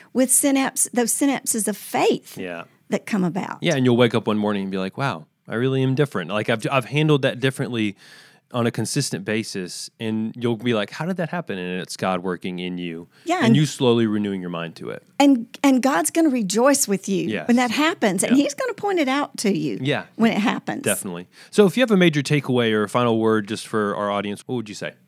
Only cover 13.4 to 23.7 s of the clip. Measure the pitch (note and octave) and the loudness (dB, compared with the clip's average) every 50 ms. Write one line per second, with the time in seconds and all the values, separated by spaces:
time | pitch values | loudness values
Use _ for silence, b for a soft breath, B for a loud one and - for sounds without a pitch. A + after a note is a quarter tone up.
13.4 | D4 - - C#3+ D#3 C#3+ - - C#3 A#2+ A#2 A#2 A#2 G#2+ G#2 G#2+ G#2 G2+ G2 F#2+ | 4 4 4 4 4 2 0 0 2 4 4 4 2 2 0 0 -2 -2 -4 -4
14.4 | F2+ F2+ F2 E2 E2+ E2 - - - A#1 G#1+ - - _ _ - C#4+ C#4+ C#4 A#3 | -6 -6 -6 -6 -6 -8 -10 -12 -12 -12 -12 -12 -14 _ _ 4 4 6 6 4
15.4 | A3+ - - - - C#4+ C4 B3+ A3 C4 D4 E4 E4+ - - E4 E4 D#4 B3+ B3+ | 0 -6 -6 0 2 2 4 4 2 2 0 0 0 0 2 2 2 2 2 0
16.4 | G#3+ F3+ - G#3+ A#3+ C#4+ C#4 C#4 - - G3+ F#3+ - - G3 F3 D#3 - G#2+ F#2 | 0 0 2 4 4 4 4 4 2 0 -2 -2 -2 -2 -2 -2 -2 -2 -4 -2
17.4 | D#2 - A#3 B3 B3 B3 A3 B3+ D4+ D#4+ F#4 - - G#3 E3+ - - - A#3+ C#4 | 2 2 4 4 4 2 0 0 0 0 0 0 0 0 0 0 0 2 4 4
18.4 | - D5 C#5+ - C5+ B4 A4 - - G4+ G4 F4 D4 B3+ C4 C#4+ C#4+ - - - | 4 2 -2 -4 -6 -6 -6 -4 -2 0 0 0 0 0 0 0 -2 -4 -6 -2
19.4 | - G#3 - D#3+ D3+ C#3+ G2 - C3 C#3+ C#3 A2 F2 - _ - A3+ A#3 - G#3 | -2 0 0 0 -2 -4 -4 -4 -2 -2 -2 -2 -4 -8 _ 0 2 2 2 2
20.4 | G3+ A#3+ F#3+ - - - G#2+ - - A2+ G2+ - - G2+ F2 E2+ F2+ - B B | 0 0 -2 -2 -6 -6 -8 -4 -2 -2 -2 -2 -4 -8 -10 -10 -12 -14 B B
21.4 | B B - - G#3 F#3 - A#3+ C4 A3+ A3 F#3 F3+ F3 D3+ D3+ C3+ - D3+ D3 | B B 4 6 6 6 6 2 2 4 4 6 6 4 4 2 0 0 0 0
22.4 | C3 - B2+ B2 A#2 A2+ A2 G#2+ G#2 G2 - B2 B2 A#2+ A2+ A2+ A2 A2 A2 A2 | 0 0 0 2 2 2 2 2 0 0 0 2 2 2 2 4 4 4 2 2
23.4 | G#2 G2 A2 G2 - - | 0 -2 -6 -8 -6 -4